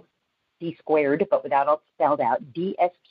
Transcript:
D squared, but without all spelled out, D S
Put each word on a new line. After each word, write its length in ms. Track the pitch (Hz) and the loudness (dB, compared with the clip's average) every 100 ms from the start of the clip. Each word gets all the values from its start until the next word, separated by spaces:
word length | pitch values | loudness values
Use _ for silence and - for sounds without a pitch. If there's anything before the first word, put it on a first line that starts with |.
| - _ _ _ _ _ | -6 _ _ _ _ _
D 140 | 170 160 | -12 -10
squared, 460 | - 156 143 147 196 | -2 0 2 0 0
but 140 | 139 | -2
without 240 | 131 139 143 | 0 0 2
all 140 | 151 _ | 0 _
spelled 280 | - 151 143 | -2 0 0
out, 320 | 123 123 143 | 0 -2 -4
D 220 | 139 185 - | -6 -6 0
S 120 | 175 - _ | -2 -2 _